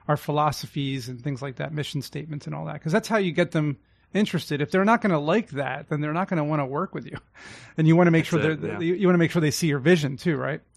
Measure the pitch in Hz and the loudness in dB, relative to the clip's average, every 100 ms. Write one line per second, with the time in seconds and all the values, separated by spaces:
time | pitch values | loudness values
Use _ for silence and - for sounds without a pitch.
0 | - 147 - 147 151 135 - - 139 135 | -2 -2 -2 0 0 0 -8 -6 -4 -6
1 | 120 127 131 131 139 123 147 151 139 147 | -8 -10 -6 -6 -8 -8 -6 -6 -6 -6
2 | - 143 156 147 - 151 160 147 160 165 | -8 -10 -10 -10 -10 -10 -8 -8 -2 -2
3 | 165 220 190 151 175 165 151 139 _ _ | 0 0 0 0 0 0 -2 -4 _ _
4 | _ 185 208 175 - 147 143 185 196 226 | _ -2 0 0 -4 -4 0 2 4 2
5 | 220 165 147 190 - 139 135 139 143 151 | 2 0 2 0 0 -6 -6 -6 -6 -4
6 | 151 156 190 180 147 151 135 139 190 156 | -2 -2 -2 -2 0 -2 -2 -4 -6 -8
7 | 120 - - - - - - - 160 165 | -12 -14 -16 -20 -20 -20 -10 2 6 8
8 | 175 165 160 165 156 156 160 104 165 180 | 8 6 2 2 0 0 -4 -4 -2 2
9 | 190 180 165 175 151 - 170 143 127 180 | 4 4 4 2 0 0 0 2 4 4
10 | 147 139 180 143 131 156 _ | 2 -4 -2 -2 -2 -6 _